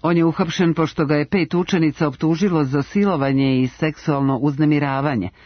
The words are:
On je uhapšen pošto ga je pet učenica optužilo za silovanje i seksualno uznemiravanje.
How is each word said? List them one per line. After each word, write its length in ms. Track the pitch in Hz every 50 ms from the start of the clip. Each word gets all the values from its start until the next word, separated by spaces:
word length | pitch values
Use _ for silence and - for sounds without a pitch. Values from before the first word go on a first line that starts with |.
On 160 | - 165 175 170
je 80 | 165
uhapšen 480 | 165 156 - 190 165 - - 185 165 156
pošto 320 | - 160 147 - - 160
ga 100 | 139 156
je 140 | 147 147 -
pet 240 | - 196 165 - -
učenica 540 | 175 180 - 196 180 165 151 139 - 165 147
optužilo 560 | 127 - - 156 165 156 202 202 175 156 147
za 200 | 131 135 143 139
silovanje 760 | - - 208 202 202 180 147 139 139 135 135 139 135 131 127
i 60 | 131 123
seksualno 720 | - - 165 156 143 - - 160 147 139 139 135 135 117
uznemiravanje. 920 | 135 151 139 131 147 147 151 147 143 139 135 135 139 151 139 107 90 92 - _ -